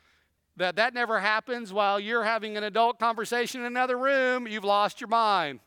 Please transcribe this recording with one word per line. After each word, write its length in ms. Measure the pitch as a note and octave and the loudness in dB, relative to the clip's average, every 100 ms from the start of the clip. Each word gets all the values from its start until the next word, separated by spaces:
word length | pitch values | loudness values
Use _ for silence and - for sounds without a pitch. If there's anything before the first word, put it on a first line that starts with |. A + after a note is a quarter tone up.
| _ _ _ _ _ - | _ _ _ _ _ -4
that 200 | F3+ F3 | -2 2
that 180 | A#3+ | 0
never 260 | A#3+ A#3 A3 | 0 0 0
happens 520 | G#3 G#3+ A#3 A#3+ G#3+ | 2 0 -2 -6 -4
while 280 | G3 G3+ G3+ | 0 2 0
you're 240 | G3+ A#3 | 0 -2
having 320 | G#3+ A3+ G#3+ G#3 | 0 -2 -4 -6
an 80 | |
adult 340 | G#3 G#3 A#3 A#3+ | -2 2 2 2
conversation 640 | A#3 A3 G#3 A#3+ A#3+ B3+ | -2 -2 -2 -2 -2 -4
in 60 | A#3+ | -4
another 320 | B3 B3+ B3 | -2 0 0
room, 480 | C4 C#4 B3+ B3+ A#3 | 2 2 2 0 -4
you've 180 | G#3+ | -4
lost 360 | G3 G3+ G3+ - | 0 2 2 -2
your 80 | A3 | 0
mind. 520 | A#3 A3 G3 D3+ B2 | 2 4 2 0 -6